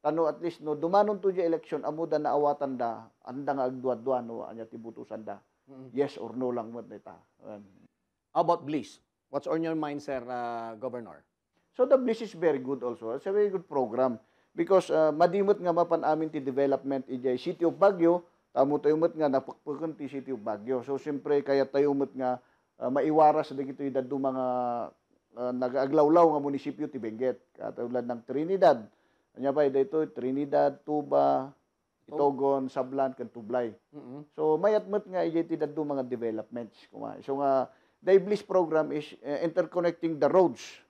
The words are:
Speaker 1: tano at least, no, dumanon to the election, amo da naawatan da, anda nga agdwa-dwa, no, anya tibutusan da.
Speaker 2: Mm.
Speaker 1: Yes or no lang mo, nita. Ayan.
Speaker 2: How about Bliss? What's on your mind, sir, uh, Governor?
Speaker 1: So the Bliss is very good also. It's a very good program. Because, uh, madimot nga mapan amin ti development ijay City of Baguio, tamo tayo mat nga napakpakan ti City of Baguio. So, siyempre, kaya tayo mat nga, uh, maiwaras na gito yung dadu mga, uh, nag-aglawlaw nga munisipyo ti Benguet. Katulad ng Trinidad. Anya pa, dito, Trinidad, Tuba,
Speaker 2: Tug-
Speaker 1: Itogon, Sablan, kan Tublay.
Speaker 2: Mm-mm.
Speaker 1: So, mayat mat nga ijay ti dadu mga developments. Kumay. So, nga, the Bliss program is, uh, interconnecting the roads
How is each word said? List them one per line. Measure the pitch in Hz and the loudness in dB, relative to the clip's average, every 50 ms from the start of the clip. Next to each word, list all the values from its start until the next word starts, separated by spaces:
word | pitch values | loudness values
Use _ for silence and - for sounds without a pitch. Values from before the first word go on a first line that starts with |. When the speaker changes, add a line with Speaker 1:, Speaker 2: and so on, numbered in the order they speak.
| - | -2
Speaker 1:
tano | 151 156 165 160 151 | 0 0 2 0 0
at | 147 151 | 0 -2
least, | 170 170 165 - | -6 -8 -8 -6
no, | 156 156 151 147 | -6 -6 -4 -2
dumanon | 156 170 185 202 208 208 214 190 | -2 2 4 4 4 4 0 0
to | 196 196 180 | 0 0 0
the | 185 | 2
election, | 175 170 165 156 - - 165 143 | 0 0 0 0 -2 -6 -8 -4
amo | - 143 156 156 165 | -4 -6 -4 -4 -4
da | 156 156 151 | -2 -2 0
naawatan | 151 143 139 147 147 147 143 - 143 135 131 123 | 0 0 2 2 2 2 0 0 -4 -6 -4 -4
da, | 123 117 113 107 113 110 _ _ _ | -4 -4 -4 -8 -14 -20 _ _ _
anda | - 123 139 143 139 139 135 | -12 -12 -6 -4 -2 0 0
nga | 127 | 0
agdwa-dwa, | 127 131 127 123 131 123 113 117 135 131 123 | -2 -2 -2 -2 -2 -2 -2 -2 -2 -2 -2
no, | 120 117 117 110 - | -2 -6 -10 -10 -10
anya | - 110 113 | -12 -12 -14
tibutusan | 110 - - 113 113 117 113 - 120 _ 107 110 110 | -14 -14 -14 -14 -14 -14 -14 -14 -14 _ -12 -12 -10
da. | 107 101 101 _ _ _ _ _ | -12 -14 -14 _ _ _ _ _
Speaker 2:
Mm. | - 135 131 131 127 | -20 -20 -20 -20 -8
Speaker 1:
Yes | 113 127 143 135 - | -2 -2 -2 -2 -2
or | - 98 - 107 127 | -10 -12 -8 -6 -4
no | 127 123 123 | -4 -2 -2
lang | 120 110 113 | -4 -6 -8
mo, | 117 120 | -12 -14
nita. | 110 101 107 101 _ 107 90 - _ _ _ _ | -14 -14 -18 -18 _ -20 -20 -20 _ _ _ _
Ayan. | - 104 107 104 104 95 _ _ _ _ _ _ _ _ _ _ _ _ | -18 -18 -16 -16 -18 -20 _ _ _ _ _ _ _ _ _ _ _ _
Speaker 2:
How | _ 156 170 | _ 0 2
about | 160 170 165 | 2 2 0
Bliss? | 131 139 156 143 107 - - _ _ _ _ _ _ _ 135 | 0 -4 -4 -4 -6 -6 -18 _ _ _ _ _ _ _ -8
What's | 139 - - | -6 -4 -2
on | 156 165 165 | -2 -2 -2
your | 165 160 | -2 -2
mind, | 160 156 147 143 147 | -4 -4 -6 -6 -8
sir, | 143 - 139 127 | -8 -6 -8 -8
uh, | 120 123 127 120 123 120 117 117 113 113 113 107 | -6 -8 -8 -6 -6 -6 -6 -8 -8 -10 -12 -8
Governor? | 120 131 120 123 113 92 78 73 _ _ _ _ _ _ _ _ _ _ _ | -8 -8 -8 -8 -12 -14 -18 -20 _ _ _ _ _ _ _ _ _ _ _
Speaker 1:
So | - 254 269 | 0 4 6
the | 285 262 | 6 4
Bliss | 247 220 226 220 | 4 0 -2 -2
is | 240 196 - 165 | -4 -12 -6 0
very | 170 160 143 135 | 2 2 2 2
good | 127 127 139 127 123 | -2 -4 -6 -4 -4
also. | 120 120 107 117 113 120 143 | -6 -6 -6 -6 -8 -8 -6
It's | - | -4
a | 196 196 | -2 0
very | 208 208 208 | 2 2 0
good | 185 185 170 | 0 -6 -8
program. | _ 151 139 127 110 110 120 131 127 117 113 _ _ _ _ _ _ _ | _ -2 -2 -2 0 0 0 0 0 0 -4 _ _ _ _ _ _ _
Because, | 165 170 170 196 185 175 - 147 | -4 2 4 4 4 4 4 2
uh, | 156 160 156 | 4 4 4
madimot | 147 151 175 175 175 202 196 196 202 196 | 4 4 4 4 4 2 4 2 2 2
nga | 175 180 165 | 2 0 2
mapan | 175 175 170 165 160 - | 2 2 2 0 0 2
amin | 147 156 156 160 156 | 0 0 0 -2 -4
ti | 156 151 | -4 -6
development | 131 139 127 135 143 139 156 - 135 135 139 135 127 - | -6 -2 0 2 2 2 2 0 0 -4 -4 -4 -4 -6
ijay | 131 123 123 131 127 | -10 -4 -2 -2 -2
City | 123 - 175 185 - 170 | -2 -4 -8 -4 0 0
of | 165 139 | 0 2
Baguio, | 147 196 202 202 175 165 165 175 175 175 _ _ _ _ _ _ | 4 4 4 4 6 4 4 4 2 -2 _ _ _ _ _ _
tamo | 131 139 143 147 147 | 2 2 2 2 2
tayo | 143 147 156 | 2 2 4
mat | 156 165 170 | 4 2 0
nga | 170 156 156 143 | 0 0 0 2
napakpakan | 135 135 - - - _ _ 151 143 143 160 160 151 - | 2 0 -2 -4 -18 _ _ -10 -8 -6 -6 -8 -8 -10
ti | 143 127 | -12 -10
City | 143 139 123 131 | -10 -10 -8 -8
of | 131 113 | -10 -6
Baguio. | 104 113 107 101 104 123 131 123 | -6 -6 -8 -6 -4 -4 -4 -4
So, | 113 139 139 | -2 -4 -6
siyempre, | 135 - 151 147 135 - 147 147 143 139 | -4 -4 -6 -6 -6 0 0 0 2 2
kaya | 139 139 139 135 135 | 2 2 2 2 2
tayo | - 143 147 143 | 2 2 2 4
mat | 139 139 139 131 - | 2 0 -2 -2 -2
nga, | 131 131 127 123 123 _ _ _ _ _ _ _ _ | -4 -2 -2 -2 -4 _ _ _ _ _ _ _ _
uh, | 117 123 | -4 0
maiwaras | 131 143 135 156 151 156 156 151 151 156 147 - | 0 0 2 4 6 8 8 8 6 4 0 -2
na | 135 135 139 135 | -6 -8 -8 -8
gito | 135 - 143 | -8 -6 -6
yung | 139 | -2
dadu | 123 135 127 123 143 | -2 -2 -2 -2 -4
mga, | 135 135 135 131 131 127 127 123 123 123 123 120 117 107 76 _ _ _ _ _ _ _ _ _ | -2 -2 -2 -2 -2 -2 -2 0 -2 -2 -2 -4 -4 -6 -10 _ _ _ _ _ _ _ _ _
uh, | 113 123 123 | -6 -4 -4
nag-aglawlaw | 123 123 127 127 127 135 135 135 147 156 147 147 160 170 175 160 | -2 -2 -2 -2 0 0 0 2 4 6 6 8 8 8 8 8
nga | 151 147 | 6 2
munisipyo | 143 143 143 135 - 143 135 - 151 147 | -2 -2 -4 -4 -6 -8 -8 -6 -8 -8
ti | - | -8
Benguet. | 127 110 110 110 113 131 127 120 - _ _ | -8 -8 -8 -4 -2 -2 -2 -2 -4 _ _
Katulad | _ - 107 110 - - 120 120 123 123 120 120 | _ -10 -10 -10 -8 -8 -8 -4 -4 -4 -4 -4
ng | 123 117 - | -8 -8 -8
Trinidad. | - 131 143 160 170 196 190 185 165 139 117 107 - _ _ _ _ _ _ _ _ _ | -6 -4 -4 -2 -2 2 4 6 6 6 4 -2 -16 _ _ _ _ _ _ _ _ _
Anya | - 127 139 | -4 -4 0
pa, | 139 151 147 139 | 2 4 2 4
dito, | 131 135 135 135 156 156 156 147 | 4 2 2 2 0 -2 -2 -2
Trinidad, | 156 - 120 131 131 139 147 143 147 143 143 143 135 - _ - | -4 -6 -4 -2 -2 -2 -2 0 2 2 2 2 0 -4 _ -4
Tuba, | 151 151 147 139 139 143 139 139 139 135 131 139 - _ _ _ _ _ _ _ _ _ _ - | -4 -4 -2 2 2 4 4 4 2 0 -2 -6 -14 _ _ _ _ _ _ _ _ _ _ -10
Speaker 2:
Tug- | 147 | -2
Speaker 1:
Itogon, | 147 143 143 139 127 139 139 139 135 135 131 | 0 0 0 2 2 2 2 2 0 -2 -4
Sablan, | - 143 127 127 135 139 135 131 | -4 -4 -6 -4 -2 -2 -2 -2
kan | 131 - 120 113 | -2 -8 -12 -12
Tublay. | _ 120 107 104 123 123 123 113 104 _ _ _ | _ -16 -8 -4 -2 -2 -2 -4 -8 _ _ _
Speaker 2:
Mm-mm. | - 147 135 123 127 143 151 _ | -20 -18 -16 -14 -16 -16 -16 _
Speaker 1:
So, | _ - 156 156 156 | _ -2 2 2 2
mayat | 156 185 208 214 214 208 190 | 4 2 2 2 2 0 -2
mat | 196 - - | -4 -4 -4
nga | 185 185 180 | -4 -4 -2
ijay | 165 165 160 165 165 | -2 0 0 -2 -2
ti | 165 165 156 | -2 -2 -4
dadu | 156 143 143 160 151 | -4 -4 -4 -6 -4
mga | 143 143 135 131 123 | -2 -2 -4 -4 -4
developments. | 127 113 117 113 110 107 107 _ 120 120 117 104 _ - - _ | -6 -4 -4 -4 -4 -4 -8 _ -10 -10 -10 -12 _ -20 -20 _
Kumay. | 104 110 110 110 101 - | -14 -12 -12 -12 -12 -12
So, | 113 - 139 139 143 | -6 -6 -4 0 2
nga, | 139 135 131 120 - _ _ _ _ _ _ | 2 2 2 0 -2 _ _ _ _ _ _
the | - 180 196 | 4 6 6
Bliss | 196 175 202 208 202 | 6 6 4 -2 -2
program | - - 185 185 170 156 160 156 151 143 | -2 0 2 2 2 4 2 2 2 2
is, | 139 151 147 - - _ | -4 -6 -6 -8 -16 _
uh, | - 139 147 117 170 | -6 -6 -4 -2 -2
interconnecting | 165 165 - - - - 180 170 175 170 - - 165 160 | 0 0 0 -2 0 -2 0 0 0 -2 0 -4 -4 0
the | 143 151 143 | 2 2 4
roads | 151 185 185 156 120 - - - - - _ | 6 6 6 6 2 -4 -14 -18 -18 -20 _